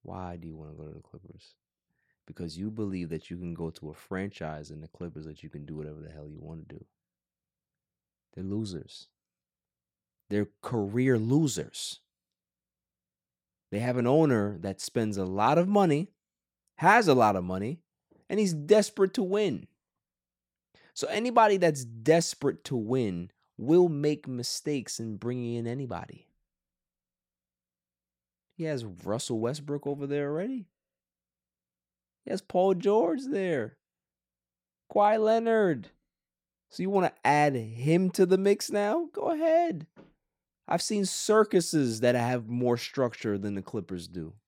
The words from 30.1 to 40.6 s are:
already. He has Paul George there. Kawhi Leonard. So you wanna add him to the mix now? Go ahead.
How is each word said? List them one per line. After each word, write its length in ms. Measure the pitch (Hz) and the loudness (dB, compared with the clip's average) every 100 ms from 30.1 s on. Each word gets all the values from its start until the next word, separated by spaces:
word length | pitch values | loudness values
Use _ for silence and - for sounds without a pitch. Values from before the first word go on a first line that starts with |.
| 143 143 | -4 -2
already. 380 | 147 208 262 180 _ _ _ _ _ _ _ _ _ _ _ _ _ _ _ | -4 -4 -6 -10 _ _ _ _ _ _ _ _ _ _ _ _ _ _ _
He 80 | - | -8
has 100 | 190 | -8
Paul 320 | _ 180 190 | _ 2 2
George 520 | 185 190 214 247 302 269 | 2 4 4 2 0 -4
there. 520 | 277 185 147 107 _ _ _ _ _ _ _ _ _ _ _ _ | -2 0 -2 -2 _ _ _ _ _ _ _ _ _ _ _ _
Kawhi 280 | 214 208 220 | 2 4 4
Leonard. 720 | 214 226 226 226 196 139 92 _ _ _ _ _ _ _ _ | 4 2 2 2 2 0 -6 _ _ _ _ _ _ _ _
So 120 | - | -6
you 60 | 185 | 0
wanna 240 | 196 175 - | 2 2 0
add 320 | - 147 147 131 | 2 6 4 2
him 540 | 110 113 135 165 185 | -6 -4 2 4 2
to 140 | 175 185 | 4 4
the 120 | 185 | 4
mix 340 | 196 202 - | 4 2 0
now? 380 | 202 202 311 339 | -2 0 0 -2
Go 180 | - - | -4 -4
ahead. 560 | 311 330 330 339 165 156 _ - _ _ _ _ _ | 0 2 4 2 -4 -10 _ -20 _ _ _ _ _